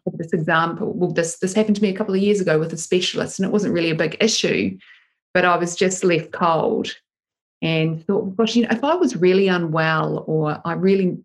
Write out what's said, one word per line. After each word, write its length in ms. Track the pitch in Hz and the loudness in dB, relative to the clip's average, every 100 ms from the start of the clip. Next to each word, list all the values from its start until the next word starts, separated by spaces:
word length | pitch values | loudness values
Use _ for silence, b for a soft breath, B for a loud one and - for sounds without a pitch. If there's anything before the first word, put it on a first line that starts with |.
| 185 | -6
have 120 | - | -8
this 160 | 165 | -4
example. 600 | 180 156 160 165 165 214 | -2 0 0 0 -4 -6
Well, 180 | - 180 | -2 -2
this, 260 | - 165 - | 0 -2 -4
this 140 | 185 | -2
happened 220 | 214 214 208 | 0 0 2
to 60 | |
me 80 | 202 | 0
a 60 | 185 | -2
couple 200 | - 190 | -2 0
of 60 | |
years 200 | 202 202 | 2 2
ago 160 | 180 156 | 2 0
with 140 | 160 | 0
a 40 | 165 | -6
specialist, 600 | - 180 180 - 160 - | -2 0 0 -4 -6 -4
and 60 | 190 | 0
it 40 | |
wasn't 220 | 208 185 | 0 0
really 160 | 170 165 | 0 0
a 40 | 160 | 0
big 220 | 160 - | -2 0
issue, 580 | 220 - 185 185 - 190 b b b b _ | 0 2 0 0 -2 -6 b b b b _
but 120 | 185 180 | 2 2
I 120 | 170 | 2
was 180 | 175 - | 0 0
just 280 | 190 190 | 0 2
left 280 | 185 165 - | 0 0 -2
cold 640 | - 175 160 - - - - _ _ _ _ _ _ | -2 2 2 0 -2 -4 -10 _ _ _ _ _ _
and 440 | 165 160 160 160 - | -2 0 0 -2 -2
thought, 300 | 196 190 190 | -2 -2 -2
"Gosh, 200 | 220 240 | 2 2
you 80 | |
know, 60 | - | 2
if 120 | 226 | 0
I 120 | 285 349 | 0 0
was 200 | 294 165 | 0 2
really 320 | 180 190 190 | 4 4 2
unwell 760 | 180 165 160 160 160 156 151 - | 0 0 0 2 0 0 -4 -2
or 340 | 156 151 151 170 | -2 -2 -4 -6
I 80 | |
really 440 | 165 185 196 185 - | 0 2 2 2 -2